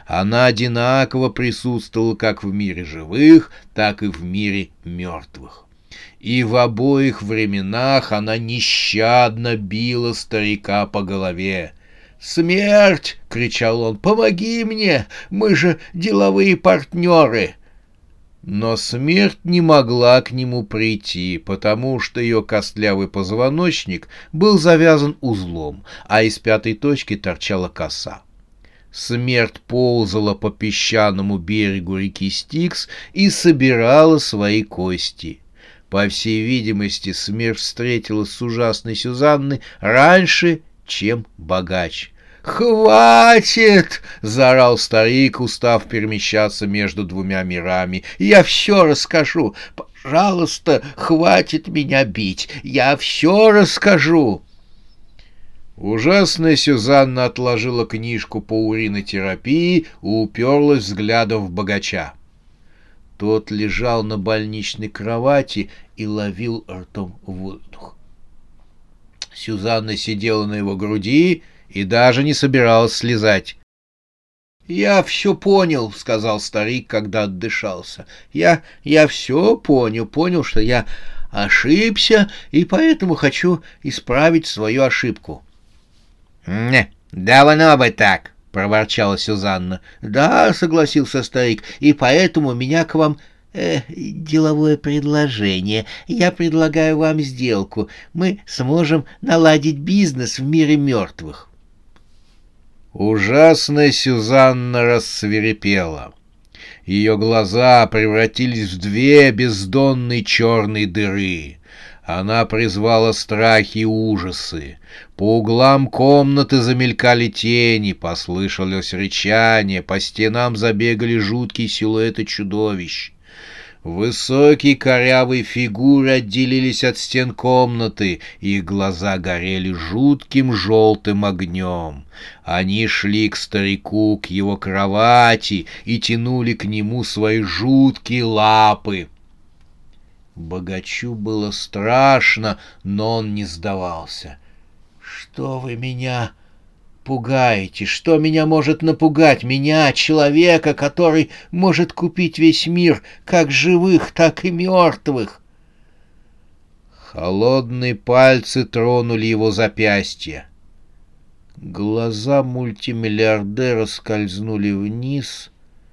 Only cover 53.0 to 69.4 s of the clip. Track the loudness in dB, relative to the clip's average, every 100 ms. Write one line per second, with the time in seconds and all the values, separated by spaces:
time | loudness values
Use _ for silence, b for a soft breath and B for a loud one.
53 | -4 0 2 4 6 6 4 2 2 2
54 | 4 2 2 -2 -10 -20 -20 -20 -20 -20
55 | -20 -20 -20 -20 -20 -20 -20 -10 -6 -2
56 | 2 2 2 0 0 2 2 0 4 4
57 | 4 0 -4 -2 -2 -2 -2 -4 -4 -6
58 | -6 -8 -8 -10 -4 -2 -2 -2 -4 -6
59 | -6 -6 -4 -6 -2 0 2 0 B B
60 | -4 -2 -2 -2 0 2 4 2 0 -6
61 | 0 0 0 -2 -4 -6 -4 -4 -4 -8
62 | -10 -14 -20 _ _ _ _ _ _ -20
63 | -20 -8 -2 -2 -2 -6 -4 -4 -2 -2
64 | -4 -4 -2 -2 -4 -8 -10 -10 -12 -10
65 | -6 -2 0 0 0 -6 -10 b b -12
66 | -8 -6 -6 -6 -8 -8 -12 -18 -14 -12
67 | -12 -12 -14 -12 -12 -14 -20 -20 -20 -20
68 | -20 -20 -20 -20 -20 -20 -20 _ _ _
69 | -20 -20 -20 -16